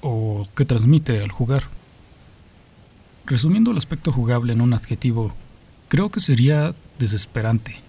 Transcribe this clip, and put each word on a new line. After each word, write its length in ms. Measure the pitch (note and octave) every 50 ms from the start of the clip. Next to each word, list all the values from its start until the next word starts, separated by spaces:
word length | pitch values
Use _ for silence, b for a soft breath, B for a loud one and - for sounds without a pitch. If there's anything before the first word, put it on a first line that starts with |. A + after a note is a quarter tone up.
o 460 | - D3 A#2 A2 A2 A2 G#2+ G#2 G#2 - -
qué 100 | - C#3
transmite 560 | - A#2+ A2 A2 B2 D#3 D#3 D#3 - A#2+ G#2+
al 100 | G2+ G2+
jugar. 320 | - - A#2+ A#2 C3+ C3+ - - - - - - - - - - - _ - - - _ - - _ - - _ _ - - _ _ - - _ - _ -
Resumiendo 440 | - C3+ A#2+ A#2 D#3+ F3+ G#3+ A3+ A#3+
el 60 | A#3
aspecto 340 | E3 - - E3 D#3 - E3+
jugable 420 | C3+ C3 A#2 A2+ B2 A#2+ A#2+ A#2+ A#2
en 80 | A2+
un 120 | A#2+ B2 A#2+
adjetivo, 640 | A2 - - A2 - - B2+ A2+ A2+ A2+ G2+ - - - - - - - - - _ _ _
creo 200 | - F3+ G3 G#3
que 100 | - G#3
sería 540 | - - C#3 A2+ A#2+ C#3 D3+ D3+ D3 A#2 - - - - _
desesperante 800 | - B2 G#2+ G#2 G#2+ - - - C3 A2 A2 A2+ A2 A2+ - - - -